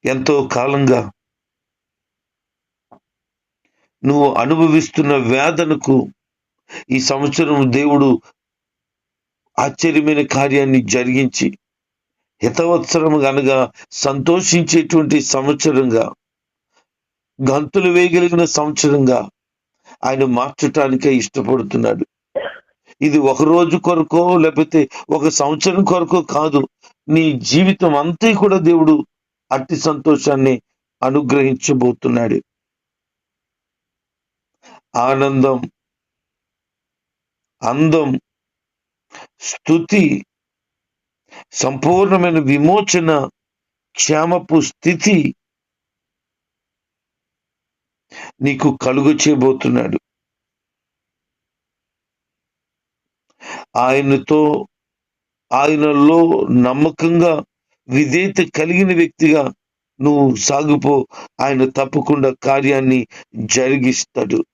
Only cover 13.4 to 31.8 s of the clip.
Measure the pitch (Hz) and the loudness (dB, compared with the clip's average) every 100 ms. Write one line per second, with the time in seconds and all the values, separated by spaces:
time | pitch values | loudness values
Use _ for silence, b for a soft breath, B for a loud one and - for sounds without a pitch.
13.4 | 131 131 127 B B - 143 139 135 175 | 0 0 -2 B B -6 -4 -2 0 0
14.4 | 190 175 165 165 151 165 147 147 131 135 | 0 -2 0 0 2 0 2 -2 -2 -2
15.4 | 135 147 156 135 131 113 - - _ _ | -2 0 0 0 0 0 -2 -8 _ _
16.4 | _ _ _ _ _ _ _ _ _ - | _ _ _ _ _ _ _ _ _ -6
17.4 | 135 139 147 196 180 175 180 175 175 170 | -2 -2 -2 -2 2 2 2 2 2 0
18.4 | 165 - 151 147 151 143 131 120 - _ | 0 -2 -4 -2 0 2 2 0 -4 _
19.4 | _ _ _ _ b b - 135 135 120 | _ _ _ _ b b -6 -2 0 0
20.4 | 139 - 143 151 139 131 139 127 110 139 | -4 -4 -4 0 0 0 0 0 -2 -6
21.4 | 101 127 104 - 113 110 - _ _ - | -2 -2 -2 -2 -2 -2 -6 _ _ -10
22.4 | - - _ _ b b 151 151 135 131 | -10 -16 _ _ b b 0 2 0 0
23.4 | 156 170 170 170 170 170 156 170 175 180 | 2 4 2 0 0 -2 0 0 2 2
24.4 | 160 151 156 160 135 B B 151 151 - | 2 0 0 0 0 B B -2 -2 -2
25.4 | 143 156 185 185 196 180 170 180 156 147 | -2 -2 -2 0 0 0 0 -2 -2 -2
26.4 | 156 143 131 _ b _ - 160 160 131 | 0 0 -2 _ b _ -2 0 0 -2
27.4 | 117 143 185 196 180 143 156 165 226 202 | 0 2 2 2 0 0 -2 -2 0 2
28.4 | 202 190 160 170 156 151 - _ _ _ | 2 2 2 4 4 2 0 _ _ _
29.4 | _ 131 131 147 160 143 156 143 147 139 | _ -6 -4 -4 -4 -2 0 2 2 2
30.4 | 135 127 _ _ _ _ 127 139 135 143 | 2 0 _ _ _ _ -2 0 0 0
31.4 | 135 131 - 135 | 0 -2 -2 0